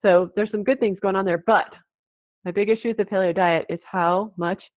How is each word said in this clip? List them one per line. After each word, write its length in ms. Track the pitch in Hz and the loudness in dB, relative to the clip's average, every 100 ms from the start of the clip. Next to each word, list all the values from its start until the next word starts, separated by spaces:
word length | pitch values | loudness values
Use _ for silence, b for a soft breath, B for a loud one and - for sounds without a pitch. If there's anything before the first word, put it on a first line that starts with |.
so 300 | 202 180 180 | 6 4 2
there's 160 | - 214 | -4 -4
some 140 | 208 | -2
good 160 | 202 269 | -2 0
things 180 | 220 185 | 0 0
going 160 | 196 | -2
on 120 | 190 190 | 0 0
there. 180 | 170 196 | -2 2
But 260 | 214 - - _ _ _ _ _ _ | 2 0 -14 _ _ _ _ _ _
my 60 | 180 | -6
big 200 | 180 202 | -2 0
issue 180 | 220 233 | 0 -2
with 80 | 220 | -4
the 80 | |
paleo 280 | 202 196 185 | -2 0 0
diet 320 | 170 175 165 - | 2 2 0 -2
is 100 | 170 | -10
how 480 | - 190 170 180 214 180 | -6 -2 0 0 -4 -6
much 240 | 170 190 - | -6 -6 -10